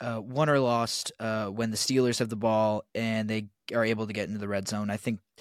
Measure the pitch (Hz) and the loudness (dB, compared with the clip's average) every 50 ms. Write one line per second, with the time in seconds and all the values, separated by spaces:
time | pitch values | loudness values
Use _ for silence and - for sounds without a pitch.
0 | 123 120 117 110 104 120 127 139 156 151 143 139 131 120 117 117 117 110 - - | -8 -6 -6 -6 -8 -6 0 0 2 4 4 4 4 4 2 2 0 0 -2 -6
1 | - - - - 110 110 110 107 107 98 98 113 113 113 107 101 - - 131 131 | -6 -8 -10 -6 -4 -2 -2 -2 -2 -4 -2 -2 -2 -2 0 -2 0 2 4 4
2 | 127 123 120 - 127 110 113 104 110 113 110 110 110 107 107 104 - _ - 110 | 4 4 4 2 0 -2 -2 0 2 2 4 4 4 4 2 0 -4 _ -6 -4
3 | 113 113 113 110 110 107 110 110 107 101 _ _ - - - 117 113 110 113 107 | -2 0 0 0 0 0 -2 -2 -4 -6 _ _ -14 -4 0 2 2 2 2 0
4 | 110 104 104 107 101 85 107 104 101 101 101 98 98 - 107 104 104 104 101 110 | -2 -4 -2 -4 -4 -4 -4 -6 -4 -2 -2 -2 -2 -2 -4 -2 -2 -2 -4 -4
5 | - 123 113 98 _ _ _ - | -2 -4 -4 -4 _ _ _ -20